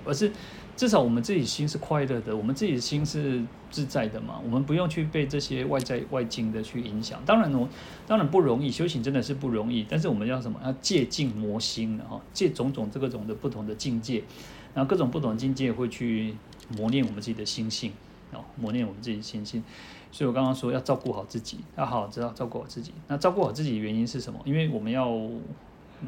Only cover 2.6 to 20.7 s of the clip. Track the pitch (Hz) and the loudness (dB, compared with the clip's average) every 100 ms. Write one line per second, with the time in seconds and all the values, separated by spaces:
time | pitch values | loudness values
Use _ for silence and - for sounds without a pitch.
2.6 | 208 127 - 147 151 151 143 123 117 - | 2 2 0 0 0 0 0 0 -2 -8
3.6 | - - 143 143 110 110 110 - 110 123 | -10 -4 -2 0 -2 -4 -8 -6 0 2
4.6 | 139 160 180 165 156 156 139 143 - 131 | 4 4 2 2 0 2 0 0 -2 -2
5.6 | 135 139 131 123 110 135 117 117 113 110 | 2 0 2 -2 0 -2 -2 0 0 -2
6.6 | 110 123 113 107 113 - 131 226 170 131 | -4 -4 -4 -4 -4 -2 6 6 6 4
7.6 | 123 - - - - 214 151 185 147 120 | 0 -4 -14 -12 2 4 6 8 8 6
8.6 | 139 - 170 143 117 139 113 135 139 113 | 2 0 0 0 0 2 0 -2 0 0
9.6 | 110 120 107 156 160 107 110 127 113 107 | 0 0 0 2 2 2 0 0 -2 -4
10.6 | 131 135 - 180 120 - 135 107 107 107 | -4 -2 2 4 4 2 0 0 -2 -2
11.6 | - - 113 110 - 110 - - 180 156 | -2 -2 -2 -2 -6 -10 -10 2 2 2
12.6 | 131 135 107 139 131 120 107 107 139 113 | 0 0 -4 -2 -2 -2 -6 -4 -4 -4
13.6 | 107 107 135 113 113 113 - - - - | -6 -4 -2 -2 0 -4 -4 -12 -16 -16
14.6 | - 135 135 131 127 139 131 110 135 131 | -6 0 4 4 4 2 0 0 0 2
15.6 | 131 113 120 - 120 113 110 107 - - | 0 0 -2 -2 0 0 -2 -6 -14 -20
16.6 | - 110 110 135 113 101 107 113 104 - | -8 -2 2 4 2 0 -4 -4 -4 -4
17.6 | 110 - 110 101 - - - 113 117 - | -4 -4 -6 -8 -16 -20 -14 -14 -12 -6
18.6 | 110 123 110 98 120 107 107 110 104 113 | -2 0 -2 -4 -6 -6 -6 -8 -6 -6
19.6 | 110 - - - - - 135 123 131 131 | -6 -12 -18 -18 -16 -2 0 4 2 2
20.6 | 123 | 0